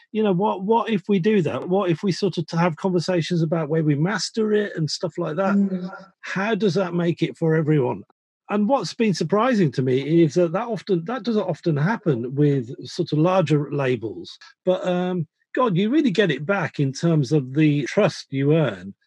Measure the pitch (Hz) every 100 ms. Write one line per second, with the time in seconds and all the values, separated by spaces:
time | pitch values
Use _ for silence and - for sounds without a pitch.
0 | _ 214 214 180 214 196 196 226 233 208
1 | - 196 208 214 143 120 175 190 185 156
2 | 208 165 202 - 160 170 175 156 196 180
3 | 160 180 156 175 160 170 147 160 151 139
4 | 170 208 - - 214 208 208 - 151 -
5 | 180 175 165 156 196 202 196 185 180 -
6 | - _ - 185 208 214 208 175 180 175
7 | 175 156 160 - 165 160 151 151 123 98
8 | - _ _ _ - 208 208 269 240 -
9 | 226 175 160 208 247 226 160 127 131 131
10 | 139 165 160 175 170 180 240 208 - 175
11 | 165 254 202 214 190 156 175 147 160 226
12 | 175 120 120 139 147 139 113 143 - -
13 | 165 151 170 185 147 151 147 143 131 123
14 | 107 87 87 - - _ - 180 185 180
15 | 180 180 151 _ _ - 247 170 208 302
16 | 285 180 196 139 151 196 147 - 139 131
17 | 170 160 120 156 127 135 156 147 123 -
18 | 190 - - 135 139 160 139 92 95 -